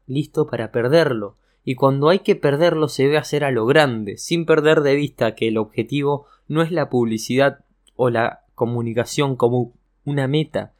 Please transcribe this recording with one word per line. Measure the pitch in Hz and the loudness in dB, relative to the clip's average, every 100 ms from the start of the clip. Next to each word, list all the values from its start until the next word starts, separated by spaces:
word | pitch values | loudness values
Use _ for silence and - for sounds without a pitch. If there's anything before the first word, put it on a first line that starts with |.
| - | -8
listo | 131 147 - 147 | -6 -4 -2 -2
para | 117 110 | -4 -4
perderlo. | 123 120 160 156 117 101 - _ _ | -2 2 4 2 0 -6 -12 _ _
Y | - 127 | -8 0
cuando | 135 139 147 | 0 2 2
hay | 196 | 2
que | - 196 | 0 0
perderlo, | 147 143 170 160 151 | 0 2 2 2 -2
se | - | 0
debe | 139 151 | 0 0
hacer | 143 143 | -2 -2
a | 143 | -2
lo | 123 113 | 0 2
grande, | 151 143 117 101 - | 4 2 0 -8 -10
sin | - 170 165 | -4 -2 2
perder | 156 151 156 | 2 4 4
de | 143 143 | 2 0
vista | 143 - 113 - | 0 -2 -4 -2
que | 113 | -2
el | 110 | -2
objetivo | 107 - 110 143 143 143 - _ - | -2 -4 -4 -2 -2 -4 -6 _ -6
no | 147 | -2
es | 165 | -2
la | 170 139 | -2 -2
publicidad | 123 117 110 - 127 139 147 _ _ _ - | 0 0 -2 -2 0 0 0 _ _ _ -2
o | 123 | -2
la | 117 117 - _ - | 0 -2 -4 _ -4
comunicación | 117 120 117 113 117 - 143 123 | -4 -2 -4 -4 -4 -2 -2 0
como | 120 123 120 _ _ _ - | 0 0 -4 _ _ _ -8
una | 143 131 | -4 -2
meta, | 151 156 - 104 | -2 -2 -6 -8